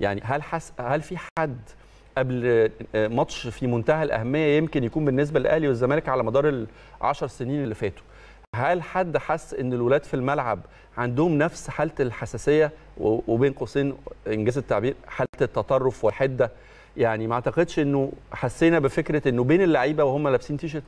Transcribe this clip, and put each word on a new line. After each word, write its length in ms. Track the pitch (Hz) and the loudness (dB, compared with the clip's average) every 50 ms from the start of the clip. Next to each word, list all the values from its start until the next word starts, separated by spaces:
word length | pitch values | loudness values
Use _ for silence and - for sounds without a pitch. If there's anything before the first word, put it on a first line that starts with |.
يعني 200 | 101 101 101 101 - | -2 -2 -2 -2 -2
هل 180 | 110 139 147 147 | -4 -4 -4 -4
حس-، 300 | - 170 165 - - - - | -4 -6 -8 -8 -10 -12 -8
هل 220 | 123 123 139 160 151 | -4 -2 -2 -2 -2
في 140 | - 185 160 - - - 165 | -6 -10 -12 -12 -8 -4 -2
حد 180 | 160 147 123 117 104 - - - - - - - - - - 135 | -2 -2 -4 -8 -14 -18 -20 -20 -20 -20 -20 -20 -20 -8 -4 -2
قبل، 520 | 131 131 127 123 117 123 117 113 110 110 - - 113 - - | -2 -2 -2 0 2 4 4 4 4 4 2 -4 -10 -4 0
آه، 140 | 110 107 110 | 0 0 2
ماتش 380 | 117 127 165 - - - - | 2 0 0 -2 -4 -8 -10
في 200 | 120 107 - 131 | -10 -6 -4 -2
منتهى 360 | 123 120 117 110 - 151 160 156 | -2 0 0 2 0 0 0 0
الأهمية 540 | - - 110 113 123 139 156 160 147 147 | 0 -2 -2 -2 -2 0 2 2 4 4
يمكن 280 | 156 160 160 - 147 120 | 2 2 0 0 -2 -2
يكون 200 | 113 - 160 156 | -2 -2 -2 0
بالنسبة 360 | 143 127 135 151 147 156 139 | 0 2 2 0 2 0 0
للأهلي 280 | 123 - 147 165 151 143 | 2 2 2 2 2 2
والزمالك 400 | 127 113 127 123 143 160 - 143 | 2 2 2 2 2 0 0 0
على 140 | 131 127 117 | 0 0 0
مدار 440 | 113 117 139 143 151 139 123 107 - - - - - - - | 2 2 2 2 2 0 0 -4 -8 -12 -18 -20 -20 -12 -4
العشر 260 | - 120 143 - 165 | -2 -2 -2 -2 -4
سنين 360 | 123 - - 123 123 143 147 139 | -8 -8 -8 -6 -4 -4 -2 -4
اللي 120 | 113 104 | -4 -4
فاتوا، 300 | - 113 98 - - - - - - - - - - - _ - | -4 -4 -4 -6 -8 -14 -20 -20 -20 -20 -20 -20 -20 -18 _ -4
هل 260 | 113 127 156 180 180 156 | -2 0 0 0 0 -2
حد 340 | - - 185 190 170 147 | -4 -2 -2 -2 0 -2
حس 380 | 139 - - 156 160 - - - | -2 -2 -2 -4 -4 -4 -8 -8
إن 180 | - 131 127 127 | -6 -4 -2 -2
الولاد 320 | 120 120 123 135 151 - | 0 2 2 2 2 2
في 100 | - - | -2 -4
الملعب 440 | 135 123 135 143 147 127 117 104 87 - - - - - - - | -2 -2 0 -2 -2 0 -2 -4 -4 -6 -12 -20 -20 -20 -14 -6
عندهم 420 | - 123 123 120 135 165 180 156 143 | -4 -4 -2 0 0 2 2 2 2
نفس 320 | 151 175 - - - - | 0 0 -2 -6 -12 -10
حالة 220 | - - 151 160 - - | -4 -2 -2 -2 -2 -2
الحساسية 680 | 139 120 107 - 120 - - 113 - 143 147 156 156 147 151 - - - - - | -4 -4 -2 -6 -8 -8 -8 -4 0 2 4 4 4 2 0 -6 -18 -20 -10 -2
و-، 200 | - 107 110 117 - | 0 0 0 0 0
وبين 260 | 110 117 117 139 139 135 | 0 2 2 2 2 2
قوسين 420 | - 123 - - 143 139 139 131 - - - - - - | -2 -8 -4 -2 -2 -2 -2 -4 -6 -12 -16 -18 -12 -6
إنجاز 320 | 107 107 110 107 113 123 143 | -4 -2 0 0 0 0 0
التعبير 360 | - - 120 101 107 131 - - - | -2 0 0 0 0 0 -2 -4 -10
حالة 220 | - - - 127 - - - | -12 -6 -4 -4 -4 -2 -2
التطرف 640 | 135 - - 123 104 - 135 131 131 131 117 - - | -2 -2 0 -4 0 2 2 2 2 0 0 0 0
والحدة؟ 460 | 107 - - 135 135 131 123 127 113 - - - - - - - - - | 0 0 2 0 0 2 0 0 0 0 -8 -20 -20 -20 -20 -20 -16 -2
يعني 300 | - 120 113 110 110 113 | 0 0 2 2 0 -2
ما 80 | 113 117 | -2 -2
أعتقدش 440 | 123 123 139 117 165 175 - - 165 | -2 -2 0 0 0 0 0 0 0
إنه 340 | 147 143 139 139 135 - - - - - - | 0 2 2 0 0 -2 -4 -10 -16 -16 -8
حسينا 460 | - - 123 - - - 165 170 160 | -6 -4 -4 0 2 4 4 4 4
بفكرة 500 | 139 123 - 170 151 - 156 151 - 139 | 2 2 0 -2 -2 0 -2 0 0 2
إنه 160 | 120 120 123 | 2 2 2
بين 180 | 131 160 185 196 | 4 4 4 4
اللعيبة 420 | 170 156 131 123 147 156 156 147 | 4 4 4 2 2 2 2 2
وهم 240 | 135 131 147 151 143 | 2 2 2 2 2
لابسين 280 | 131 120 - - 147 | 2 2 0 -2 -6
تيشيرت 260 | 139 - 156 147 151 - | -6 -6 -6 -8 -8 -8